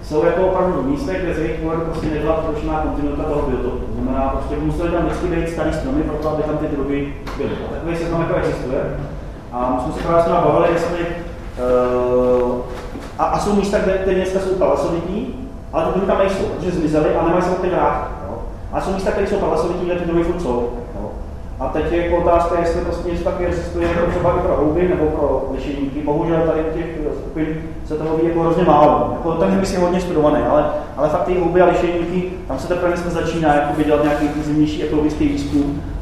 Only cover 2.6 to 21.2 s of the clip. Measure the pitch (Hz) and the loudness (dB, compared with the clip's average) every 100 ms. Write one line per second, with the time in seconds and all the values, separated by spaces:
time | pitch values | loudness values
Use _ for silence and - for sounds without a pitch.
2.6 | 151 156 147 139 143 147 151 143 139 123 | -2 0 -2 -2 -2 -2 -2 0 0 0
3.6 | - - - 113 127 135 135 135 - 143 | -2 -4 -4 -4 -2 0 0 -2 -4 -2
4.6 | 151 151 170 170 156 - 165 165 165 - | -2 0 0 0 0 0 0 0 -2 -2
5.6 | 311 160 131 143 156 151 156 151 151 151 | -2 -2 0 0 0 -2 -2 -2 -2 -2
6.6 | 151 143 139 143 143 - - - 127 - | -2 -2 -2 -2 -2 -6 -8 -4 -4 -4
7.6 | - - 156 170 165 170 156 175 165 - | -6 -6 -4 -2 -2 -2 0 0 0 -2
8.6 | - 185 165 143 147 - - - - 123 | -2 -2 -2 -4 -8 -8 -10 -12 -8 -4
9.6 | 127 131 143 143 175 170 170 175 - 165 | -2 0 -2 -4 2 4 4 4 4 4
10.6 | 175 170 170 170 170 - - - - - | 4 2 0 -2 -4 -6 -8 -10 -12 -4
11.6 | 123 123 127 123 123 123 123 123 123 120 | 2 2 4 2 2 2 4 4 2 -2
12.6 | 123 - - - - - 156 - 202 202 | -4 -8 -10 -10 -10 -2 0 0 2 2
13.6 | 185 202 190 - 185 185 180 190 - 185 | 2 2 2 0 2 2 2 0 0 0
14.6 | 175 - 175 170 170 202 247 - - - | 2 2 0 -2 -2 -4 -4 -8 -10 -12
15.6 | - 151 170 185 196 190 196 - - - | -6 -2 0 0 0 2 2 0 -2 -2
16.6 | 180 160 151 151 165 - 170 180 180 185 | -2 0 2 2 2 2 2 2 2 0
17.6 | 185 165 147 - - - - - - - | 0 0 0 0 -4 -8 -8 -8 -8 -10
18.6 | - 147 - 190 214 208 196 202 160 156 | -6 -4 -2 -2 0 0 0 0 0 0
19.6 | 170 180 175 175 170 170 170 180 139 123 | 0 -2 -2 -2 0 2 2 0 0 0
20.6 | 120 - - 104 104 - | -2 -6 -8 -8 -8 -8